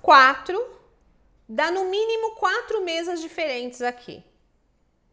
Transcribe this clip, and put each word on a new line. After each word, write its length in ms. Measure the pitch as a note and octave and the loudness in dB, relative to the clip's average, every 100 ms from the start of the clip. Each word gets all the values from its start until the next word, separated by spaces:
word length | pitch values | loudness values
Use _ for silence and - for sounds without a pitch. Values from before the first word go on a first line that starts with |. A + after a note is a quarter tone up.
Quatro. 720 | - C#4+ C4 C#4 - F#4+ B4+ - _ _ _ _ _ _ - | 6 8 8 4 -4 -6 -8 -14 _ _ _ _ _ _ -8
Dá 220 | A3+ D#4+ | -2 -2
no 160 | F#4 F#4 | 0 -2
mínimo 460 | G4+ A4+ A4+ A4 A4 | 0 0 -2 -4 -2
quatro 440 | F#4 A4 A#4+ A4 | -2 -2 -2 -4
mesas 380 | F4+ E4 E4+ F4 | -2 -4 -4 -6
diferentes 580 | D#4+ - D#4 B3 B3 B3 | -8 -6 -4 -4 -8 -6
aqui. 400 | A#3+ B3 - C#3+ - _ _ _ _ _ _ _ _ | -6 -6 -14 -20 -20 _ _ _ _ _ _ _ _